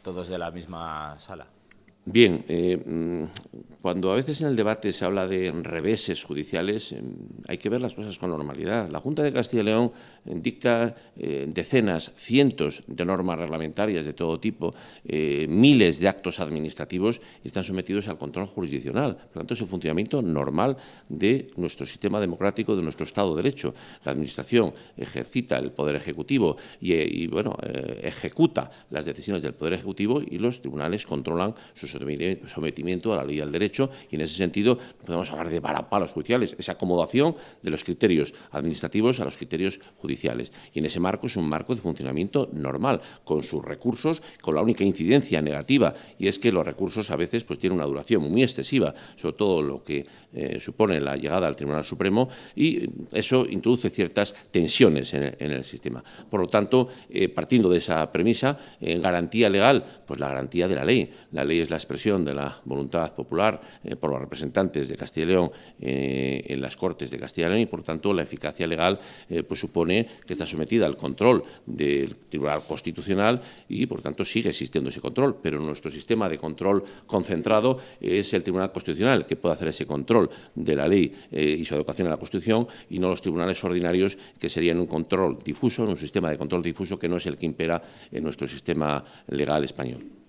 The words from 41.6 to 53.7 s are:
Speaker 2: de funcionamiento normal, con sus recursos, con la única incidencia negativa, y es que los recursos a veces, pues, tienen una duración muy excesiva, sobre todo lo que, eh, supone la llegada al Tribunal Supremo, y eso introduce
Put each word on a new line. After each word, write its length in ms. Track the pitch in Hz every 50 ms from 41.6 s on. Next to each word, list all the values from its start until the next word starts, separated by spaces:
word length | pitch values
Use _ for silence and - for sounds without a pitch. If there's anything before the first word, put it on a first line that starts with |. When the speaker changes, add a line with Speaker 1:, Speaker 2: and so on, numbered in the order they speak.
| - - 135
Speaker 2:
de 60 | 117
funcionamiento 720 | - 90 78 71 69 65 65 73 90 101 - 143 131 -
normal, 480 | - 78 73 67 67 71 95 135 131 80 - - - - _
con 200 | - 82 76 69
sus 200 | - - 76 -
recursos, 580 | - - - - 120 117 - - 156 165 160 - - - -
con 140 | - - 78
la 60 | 76
única 220 | 92 113 117 - 98
incidencia 580 | 98 90 - 78 87 123 143 131 - - 78
negativa, 520 | 76 76 73 71 76 - 131 143 113 80 - - - - - _
y 80 | 92 95
es 100 | 95 -
que 140 | - 117
los 140 | 104 92 78
recursos 460 | - 73 - - - - 113 107 -
a 40 | 90
veces, 300 | 69 87 - - 117 117
pues, 140 | - - -
tienen 180 | - 92 95 87
una 80 | 76
duración 440 | 71 69 71 76 - 113 101 76 71
muy 140 | 85 113 131
excesiva, 500 | 120 - - - - - 135 98 76 67 - - - -
sobre 220 | - - 82 73 -
todo 240 | 104 101 92 82
lo 200 | 73 71 69 69
que, 240 | - - 76 69 69 - - - - _ -
eh, 260 | - - - - -
supone 400 | - - - - 110 104 90 76
la 160 | 71 69 69
llegada 320 | 71 - 71 78 92 90 80
al 80 | 71
Tribunal 300 | 69 73 69 71 76 78
Supremo, 420 | - - - 90 95 95 110 127 127 - - - - - -
y 320 | 143 165 - - - - - - - - -
eso 320 | 101 - - 131 127 127 -
introduce 400 | - 95 - 113